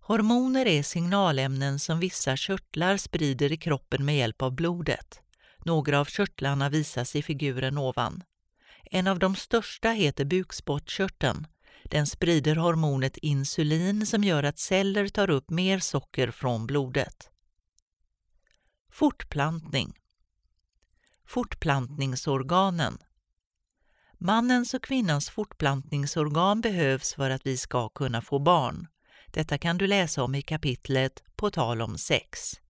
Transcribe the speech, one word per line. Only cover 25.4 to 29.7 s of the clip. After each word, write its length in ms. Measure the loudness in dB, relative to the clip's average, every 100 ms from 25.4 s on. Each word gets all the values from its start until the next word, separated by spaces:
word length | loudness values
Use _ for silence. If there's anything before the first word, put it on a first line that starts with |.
| -6 -2 0 0 -4 -4 -2 -2 0 2 2 2
behövs 540 | 0 2 2 2 -4
för 160 | -4 -2
att 160 | -2 -4
vi 100 | -4
ska 320 | -2 -2 -2
kunna 340 | -4 -2 -2
få 160 | -2 0
barn. 500 | 4 4 2 -4 -12 _ _ -20 -8
Detta 320 | -4 -2 -2
kan 200 | 0